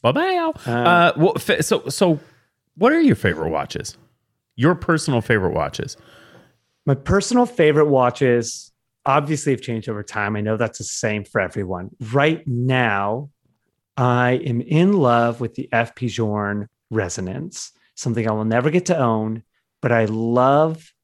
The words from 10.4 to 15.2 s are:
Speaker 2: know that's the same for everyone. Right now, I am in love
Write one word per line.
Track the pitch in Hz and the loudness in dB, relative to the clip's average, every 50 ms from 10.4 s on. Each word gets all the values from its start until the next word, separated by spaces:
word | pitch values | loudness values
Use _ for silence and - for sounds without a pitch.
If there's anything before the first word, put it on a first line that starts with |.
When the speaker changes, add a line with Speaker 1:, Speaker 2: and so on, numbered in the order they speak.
Speaker 2:
know | 104 107 110 | -2 -2 0
that's | 107 120 110 - - | 0 -2 -4 -4 -8
the | 104 | -12
same | - - - - 110 104 104 101 | -10 -8 -4 -4 -4 -4 -4 -6
for | - - 107 | -4 -2 -2
everyone. | 95 90 - 104 98 90 92 87 90 98 - _ 120 107 | -2 -2 -4 -8 -6 -6 -6 -8 -8 -12 -14 _ -12 -2
Right | 117 143 143 156 160 160 - | 0 2 2 2 2 0 -4
now, | 147 123 120 123 131 131 127 123 113 101 98 101 101 110 127 147 143 _ _ _ _ _ _ _ _ _ _ _ _ _ | -6 -4 -2 0 0 2 2 2 2 0 0 0 -2 -4 -4 -8 -12 _ _ _ _ _ _ _ _ _ _ _ _ _
I | - 127 123 123 123 123 123 127 123 - | 0 0 2 2 2 2 2 0 0 -2
am | 135 120 117 | -4 -4 -4
in | 123 - 160 156 175 196 208 | -2 0 2 2 4 4 4
love | 190 143 123 120 117 | 4 4 4 4 4